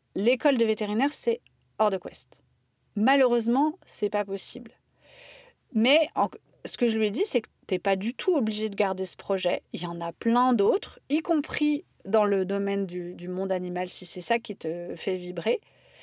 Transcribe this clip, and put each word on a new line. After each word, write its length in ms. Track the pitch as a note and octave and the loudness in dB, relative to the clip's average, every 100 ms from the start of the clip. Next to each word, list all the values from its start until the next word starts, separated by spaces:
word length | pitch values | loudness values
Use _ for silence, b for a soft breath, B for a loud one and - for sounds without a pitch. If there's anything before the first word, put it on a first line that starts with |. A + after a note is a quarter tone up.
| _ F#3+ | _ 0
l'école 420 | G#3 B3+ D4 B3+ | 2 4 2 4
de 80 | A3 | 2
vétérinaire, 480 | G#3+ G#3 G#3+ C#4+ | 0 -2 0 0
c'est 280 | - A#3 A3+ - _ _ - | 0 -2 -2 -6 _ _ 0
hors 140 | G#3+ | 2
de 60 | F#3+ | 2
quest. 440 | F3+ - - - _ _ _ _ _ G3+ | -6 -14 -18 -20 _ _ _ _ _ 0
Malheureusement, 840 | A3 C#4 B3+ A#3+ A3+ B3 D4+ - - | 4 6 4 2 2 2 2 -2 -12
c'est 240 | - G#3 | -4 -2
pas 160 | G#3 G3+ | -2 -4
possible. » 460 | G3 - - - - _ B B B B B B B _ | -6 -8 -10 -16 -20 _ B B B B B B B _
Mais 360 | A3 A#3 D4+ D#4+ - | 2 4 4 4 0
en, 120 | G3 - _ _ - | -2 -4 _ _ -12
ce 120 | - | 0
que 100 | A#3+ | 0
je 100 | A3 | 2
lui 80 | G#3+ | 0
ai 60 | |
dit, 140 | A3 G#4+ | 0 0
c'est 140 | A#3+ | 0
que 80 | - _ - | -4 _ -4
t'es 100 | F#3 | -2
pas 180 | G3 F#3+ | 0 0
du 200 | G#3+ - | -2 -2
tout 200 | - E4 | 0 2
obligée 340 | A3 G#3 A3 | 0 -2 -4
de 60 | G3 | 0
garder 300 | G3 F#3+ F#3+ | 0 0 -6
ce 100 | - | -8
projet. 460 | - F#3+ F3 - - | -4 0 0 -2 -6
Il 80 | D#3 | -8
y 40 | E3+ | -6
en 160 | E3+ | -6
a 100 | E3+ | -8
plein 420 | - A3+ A#3 B3+ | -2 2 4 4
d'autres, 460 | A#3+ G3+ F#4 - - _ | 4 4 2 -2 -16 _
y 120 | D#4 | -2
compris 640 | E4 D#4 - - D4+ D4 - _ F#3 | 2 0 0 0 0 0 -4 _ 0
dans 200 | G#3+ G#3 | 2 4
le 200 | G3 F#3 | 2 0
domaine 420 | G3+ G3 G3+ F#3+ | -2 0 -2 -2
du, 260 | F3+ F3 | -6 -10
du 140 | F3+ F3+ | -10 -8
monde 240 | F3+ F#3+ | -6 -2
animal, 380 | F#3 F3+ F3 F#3 | -2 -2 -4 -4
si 180 | - F3 | -6 -8
c'est 140 | F3+ | -8
ça 180 | - A#3 | -2 -2
qui 160 | - - | -2 -8
te 400 | D#3+ F3 F3 F3+ | -6 -6 -8 -6
fait 220 | - F#3 | -4 -4
vibrer. 440 | F3+ F3+ G#3 B3 B B B B | -4 -4 -2 -2 B B B B